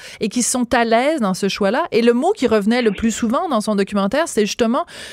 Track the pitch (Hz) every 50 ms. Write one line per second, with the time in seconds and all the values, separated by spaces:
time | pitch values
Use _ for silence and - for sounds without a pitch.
0 | - - - - 160 - - 247 226 - - 247 240 - - 240 233 226 226 233
1 | 262 294 330 294 220 185 185 - 202 196 - - 208 196 226 294 349 - - 233
2 | 233 247 240 240 294 370 427 - 269 214 226 214 190 220 240 254 240 214 190 -
3 | 220 226 208 - 240 214 254 302 370 349 262 214 202 220 214 202 196 - 202 202
4 | 196 196 262 294 339 320 - 220 208 190 - - 233 226 247 302 349 - - -
5 | - -